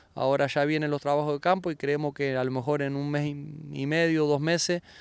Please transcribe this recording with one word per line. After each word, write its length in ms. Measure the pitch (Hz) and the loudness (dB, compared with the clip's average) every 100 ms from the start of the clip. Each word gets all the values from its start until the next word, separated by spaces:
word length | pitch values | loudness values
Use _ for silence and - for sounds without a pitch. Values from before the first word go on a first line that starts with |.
| - | -16
ahora 340 | - 131 139 139 | -2 2 2 2
ya 160 | 147 | 2
vienen 260 | 143 156 151 | 2 2 0
los 100 | 143 | -2
trabajos 340 | 143 147 151 | 0 0 0
de 60 | 143 | 0
campo 300 | 175 190 180 | 2 0 0
y 60 | 147 | -4
creemos 360 | 139 147 151 | -2 0 -2
que 240 | 143 139 131 | -2 -2 0
a 60 | |
lo 80 | 127 | 0
mejor 320 | 131 127 147 | -2 0 0
en 140 | 139 139 | -2 -4
un 120 | 143 | -2
mes 180 | 147 147 | -2 -2
y, 560 | 143 151 151 147 147 | -6 -10 -14 -12 -6
y 40 | 139 | -2
medio, 400 | 160 170 160 151 | 2 2 4 4
dos 140 | 143 | 2
meses, 420 | 156 170 - 175 - - | 2 0 0 -2 -4 -20